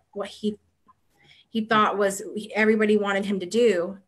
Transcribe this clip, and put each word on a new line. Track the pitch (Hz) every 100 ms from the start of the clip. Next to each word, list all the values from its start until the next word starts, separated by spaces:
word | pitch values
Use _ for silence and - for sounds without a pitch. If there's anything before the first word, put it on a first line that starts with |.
| _
what | 202 -
he, | - 214 208 _ _ _ _ _ _ _ _ _
he | 226 220
thought | 220 208 196
was | 196 196 185 214 208
everybody | 202 220 220 214 214
wanted | 202 196 196
him | 190
to | 175
do. | 220 240 180 180 190